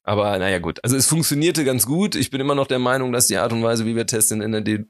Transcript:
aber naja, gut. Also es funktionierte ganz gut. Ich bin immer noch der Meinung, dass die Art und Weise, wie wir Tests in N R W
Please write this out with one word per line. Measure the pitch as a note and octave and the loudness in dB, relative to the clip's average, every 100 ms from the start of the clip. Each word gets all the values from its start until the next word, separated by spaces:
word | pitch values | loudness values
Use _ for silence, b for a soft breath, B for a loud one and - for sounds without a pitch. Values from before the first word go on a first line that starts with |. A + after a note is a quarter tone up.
aber | - G#2 G#2 G2 | -2 0 2 0
naja, | F#2 F#2 | 0 0
gut. | E2 - | -2 -4
Also | A#2 C3+ | -2 2
es | B2+ | 2
funktionierte | D#3+ D3+ C#3+ D#3+ D#3+ | 2 0 0 0 0
ganz | C3+ B2+ A#2 | 0 0 0
gut. | D#3 G#3 - | 0 0 0
Ich | A#2+ | -2
bin | C3+ | -2
immer | C#3 C#3+ | 0 0
noch | C3+ | 0
der | B2+ | 0
Meinung, | B2 C3 B2+ | 0 0 0
dass | A#2+ - | 0 0
die | F#2+ | 2
Art | A2 | 0
und | A#2 | 0
Weise, | A2+ A#2 A2 | 0 0 0
wie | A#2 | -2
wir | A2+ | -2
Tests | A2+ G#2+ | 0 0
in | A2 | 0
N | G#2+ | -2
R | A2 G#2 | -2 -2
W | G#2+ G#2+ | -2 -4